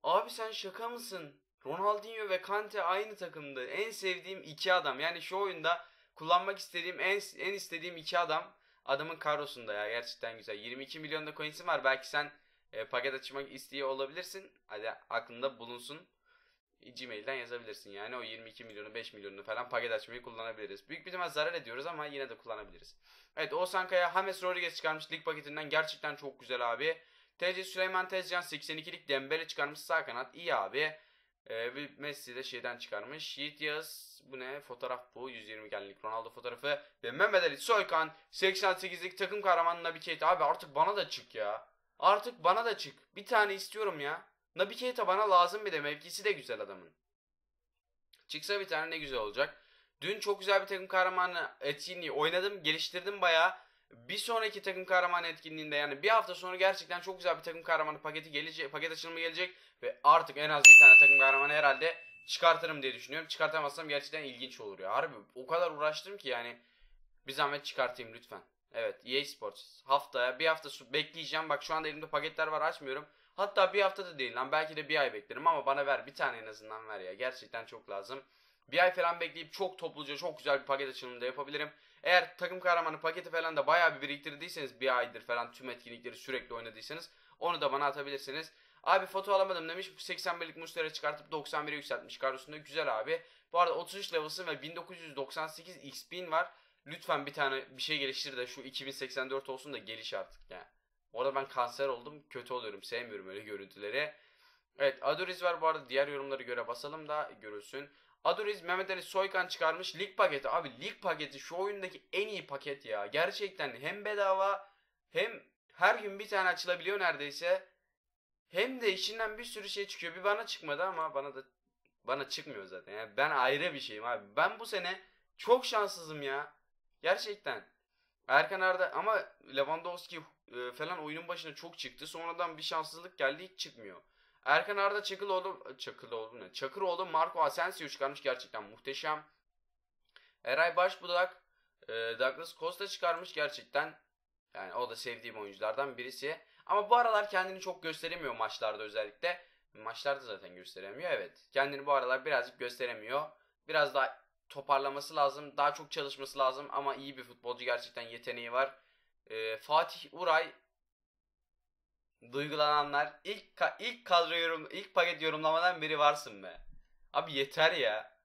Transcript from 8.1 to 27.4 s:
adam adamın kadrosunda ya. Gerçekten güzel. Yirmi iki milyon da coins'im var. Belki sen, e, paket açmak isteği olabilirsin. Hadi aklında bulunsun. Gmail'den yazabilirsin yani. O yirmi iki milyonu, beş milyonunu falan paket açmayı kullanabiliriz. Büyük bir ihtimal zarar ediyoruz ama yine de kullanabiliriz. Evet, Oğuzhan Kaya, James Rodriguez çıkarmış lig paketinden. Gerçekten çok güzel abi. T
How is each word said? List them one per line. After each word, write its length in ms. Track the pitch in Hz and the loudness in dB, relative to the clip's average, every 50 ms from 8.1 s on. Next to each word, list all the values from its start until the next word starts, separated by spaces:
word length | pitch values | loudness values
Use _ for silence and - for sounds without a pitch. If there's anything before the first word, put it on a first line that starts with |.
| - 175 | 0 0
adam 340 | 175 160 156 160 165 - - _ _ _ _ _ _ | 2 2 0 -2 -2 -6 -16 _ _ _ _ _ _
adamın 320 | - 139 139 151 160 165 | 0 0 0 0 -6 -6
kadrosunda 560 | 151 - 151 147 147 147 135 - 127 117 107 104 | -4 0 0 0 0 -2 -6 -10 -12 -8 -6 -4
ya. 160 | 101 104 104 | -2 -2 -2
Gerçekten 480 | 113 120 120 - - - - 117 113 | -2 -4 -4 -6 -10 -8 -8 -8 -8
güzel. 220 | 113 101 - 107 104 | -10 -10 -10 -10 -8
Yirmi 260 | 107 117 123 131 139 | -8 -10 -10 -10 -10
iki 160 | 135 - 160 | -12 -12 -12
milyon 260 | 156 151 151 156 151 | -8 -6 -6 -6 -6
da 80 | 151 151 | -8 -8
coins'im 320 | - 151 151 151 - 170 | -8 -8 -8 -8 -8 -2
var. 180 | 180 160 143 127 | 0 0 2 4
Belki 240 | 131 135 131 - - | 2 2 2 -2 -4
sen, 240 | - 147 147 147 - _ _ _ _ _ _ _ - | -2 -2 -2 -2 -8 _ _ _ _ _ _ _ -8
e, 120 | 110 110 | -8 -8
paket 300 | - - 123 123 139 131 | -2 -2 -2 -2 -2 -4
açmak 380 | 131 - - 131 139 139 131 123 | -4 -8 -8 -10 -10 -10 -10 -12
isteği 320 | 131 - - 131 139 139 | -16 -16 -10 -6 -4 -2
olabilirsin. 680 | 131 135 131 135 135 147 175 180 - - 196 190 - _ _ _ | -2 -2 -2 -4 -6 -6 -10 -12 -10 -12 -14 -16 -18 _ _ _
Hadi 240 | _ 104 107 107 110 - - - _ | _ -12 -8 -6 -6 -8 -8 -10 _
aklında 480 | - 117 117 - 120 117 127 135 123 113 | -4 -4 -4 -4 -10 -4 -4 -4 -4 -6
bulunsun. 480 | 117 117 120 120 123 - 147 160 180 _ _ _ _ _ _ _ _ _ _ _ _ _ _ _ - 120 123 120 | -12 -12 -12 -12 -12 -14 -16 -16 -18 _ _ _ _ _ _ _ _ _ _ _ _ _ _ _ -20 -18 -14 -14
Gmail'den 340 | 127 123 113 104 104 123 135 | -12 -10 -10 -10 -6 -6 -6
yazabilirsin 560 | 131 120 117 120 120 117 110 104 - - 101 | -6 -6 -8 -10 -10 -10 -12 -14 -14 -16 -16
yani. 260 | 98 101 104 113 127 | -14 -12 -10 -10 -8
O 60 | 123 120 | -10 -10
yirmi 280 | 113 110 113 113 113 | -10 -12 -14 -16 -18
iki 140 | 107 - 123 | -18 -18 -18
milyonu, 300 | 113 107 104 104 104 107 | -16 -14 -14 -14 -10 -10
beş 180 | 117 113 - - | -10 -10 -10 -14
milyonunu 300 | 107 98 101 98 98 98 | -12 -14 -14 -14 -12 -8
falan 260 | - 110 113 123 123 | -6 -6 -6 -6 -2
paket 240 | 131 117 117 117 113 | -4 -2 -2 0 -2
açmayı 300 | 107 - - 117 123 117 | -4 -4 -6 -14 -14 -14
kullanabiliriz. 680 | 123 117 113 113 113 110 110 107 95 98 101 _ _ | -14 -12 -10 -10 -10 -8 -8 -10 -10 -10 -14 _ _
Büyük 180 | 151 170 - | -14 -14 -12
bir 40 | 185 | -10
ihtimal 180 | 180 185 175 170 | -6 -6 -6 -4
zarar 260 | 143 147 151 165 170 | -2 0 -2 0 -2
ediyoruz 320 | 165 131 113 117 127 143 | -4 -8 -8 -10 -8 -8
ama 200 | 170 170 151 151 | -8 -6 -8 -8
yine 220 | 147 143 139 135 127 | -8 -6 -8 -8 -8
de 80 | 143 | -8
kullanabiliriz. 600 | - - 117 110 107 104 98 85 85 - - - _ _ _ - - - _ _ | -16 -10 -10 -10 -10 -10 -14 -18 -20 -20 -20 -20 _ _ _ -20 -20 -20 _ _
Evet, 160 | - 156 147 143 | -6 -4 -2 0
Oğuzhan 360 | 160 180 180 - 190 185 180 | -2 -2 0 0 -2 0 4
Kaya, 220 | 185 180 175 170 170 | 4 4 4 4 4
James 280 | 185 190 196 190 190 180 | 2 2 2 -4 -2 -2
Rodriguez 340 | 180 180 175 175 170 165 | -2 -2 0 -2 -4 -4
çıkarmış 360 | - - 160 156 156 156 - 156 | -2 -2 -2 -2 -2 -6 -8 -10
lig 120 | 165 156 | -6 -4
paketinden. 460 | 165 156 151 143 147 147 156 156 147 | -4 -4 -4 -6 -10 -10 -10 -6 0
Gerçekten 460 | 143 156 160 156 - - - 151 143 | 2 2 2 2 -4 -6 -6 -6 -6
çok 240 | 139 147 139 135 _ | -6 -10 -12 -12 _
güzel 320 | - - 131 120 120 120 117 | -6 -4 -2 0 2 0 0
abi. 300 | 117 143 156 160 160 - _ _ _ _ _ _ | 2 0 0 0 -2 -6 _ _ _ _ _ _
T 160 | _ | _